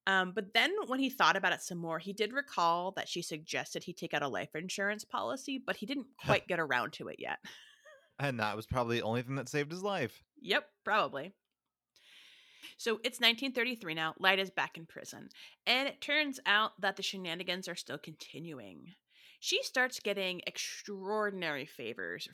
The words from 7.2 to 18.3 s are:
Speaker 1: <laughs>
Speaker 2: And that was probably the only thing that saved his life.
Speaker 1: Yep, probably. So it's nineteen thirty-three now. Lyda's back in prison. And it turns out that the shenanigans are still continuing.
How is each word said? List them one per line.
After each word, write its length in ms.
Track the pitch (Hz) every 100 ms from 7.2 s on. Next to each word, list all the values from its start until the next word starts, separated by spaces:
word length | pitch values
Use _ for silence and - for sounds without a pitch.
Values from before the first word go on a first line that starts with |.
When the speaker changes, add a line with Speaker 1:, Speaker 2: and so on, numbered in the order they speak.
| 60 -
Speaker 1:
<laughs> 40 | - - - _ - - _ -
Speaker 2:
And 160 | 143 120
that 160 | 107
was 120 | 104 -
probably 300 | 127 117 117
the 40 |
only 180 | 101 120
thing 140 | 123 135
that 120 | 123
saved 220 | 151 147
his 100 | 175
life. 400 | 202 190 123 - _ _
Speaker 1:
Yep, 240 | 175 254 - _
probably. 480 | - 208 143 139 170 - _ _ _ _ _ _ - - - - - - - -
So 240 | 233 220
it's 160 | 247 -
nineteen 340 | 233 226 277
thirty-three 400 | 254 233 233 180
now. 200 | 160 160 -
Lyda's 320 | 190 190 190
back 260 | 180 139 -
in 80 |
prison. 460 | 165 - - - - - - - -
And 220 | 254 277
it 140 | -
turns 360 | - 294 294 262
out 340 | - 208 214 -
that 140 | 196 196
the 60 |
shenanigans 640 | 190 196 180 165 185 180 180
are 80 |
still 220 | 180 - 143
continuing. 960 | - 156 -